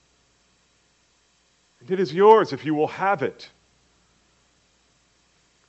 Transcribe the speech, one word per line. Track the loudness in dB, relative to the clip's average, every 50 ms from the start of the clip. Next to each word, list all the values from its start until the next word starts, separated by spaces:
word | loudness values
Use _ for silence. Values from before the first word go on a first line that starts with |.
| _ _ _ _ _ _ _ _ _ _ _ _ _ _ _ _ _ _ _ _ _ _ _ _ _ _ _ _ _ _ _ _ _ _ _ _
And | -12 -6
it | -4 -4
is | -4 -4
yours | 0 4 6 6 6 6 4 0
if | -6 -8 -6
you | -6 -4
will | -2 -4 -4
have | -4 -4 -4 -4 -2 -2
it. | -4 -6 -6 -10 -20 -20 _ _ _ _ _ _ _ _ _ _ _ _ _ _ _ _ _ _ _ _ _ _ _ _ _ _ _ _ _ _ _ _ _ _ _ _ _ _ _ _ _ _ _